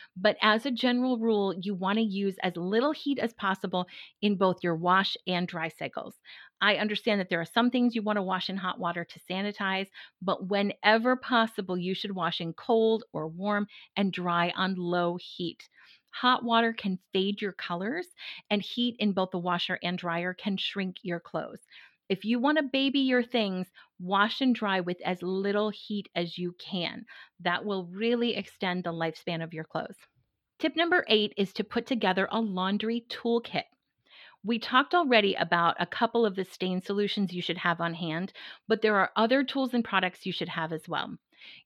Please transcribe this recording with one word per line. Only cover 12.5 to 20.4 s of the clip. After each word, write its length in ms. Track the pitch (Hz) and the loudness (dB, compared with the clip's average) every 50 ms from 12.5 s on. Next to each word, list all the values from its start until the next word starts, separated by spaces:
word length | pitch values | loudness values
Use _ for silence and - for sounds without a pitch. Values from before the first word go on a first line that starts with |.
| 160 | -6
cold 520 | - - - 233 226 220 220 226 214 - - - | -8 0 2 4 6 6 4 4 2 -2 -6 -6
or 160 | 156 156 160 | -6 -6 -6
warm 400 | 165 175 190 208 208 208 208 - - - - - _ | -6 -4 -2 0 0 0 0 -2 -6 -14 -20 -10 _
and 160 | - 202 190 170 | 0 0 0 0
dry 400 | 180 180 175 175 175 170 175 - | 0 -2 0 2 2 2 2 0
on 180 | - 190 185 190 | 0 -2 -2 -2
low 440 | 180 175 175 175 175 175 170 175 180 | -2 -2 0 2 2 2 0 0 -2
heat. 480 | - - - - 175 165 - - - - _ _ - - - _ _ _ - | -8 -12 -8 -6 -6 -6 -6 -10 -16 -20 _ _ -20 -20 -20 _ _ _ -10
Hot 300 | - - 247 254 - 233 | 0 2 2 2 2 2
water 280 | 233 233 226 233 226 226 | 2 4 4 4 2 0
can 260 | - - 196 185 - - _ - | -2 -2 -4 -4 -4 -6 _ 0
fade 280 | 190 190 202 208 202 | 0 2 2 0 -2
your 120 | 214 196 180 | -4 -6 -6
colors, 560 | - - - 175 175 190 214 285 349 349 - _ _ - - - - - _ | -6 -8 -6 -6 -4 -4 -4 -4 -6 -8 -10 _ _ -16 -16 -16 -16 -4 _
and 100 | 208 208 | -2 -2
heat 360 | 190 - - 240 240 247 233 - | -2 -4 -2 -2 -2 -2 0 0
in 140 | 208 208 185 | 0 2 2
both 180 | 190 185 185 | 2 0 0
the 80 | - 180 | -2 -2
washer 400 | 170 180 175 175 - - 185 - | -2 0 0 0 0 -2 -4 -2
and 160 | - 180 180 | -2 -4 -4
dryer 380 | 180 180 175 165 170 175 185 180 | -2 -4 -4 -2 -2 -2 -4 -4
can 220 | - | -4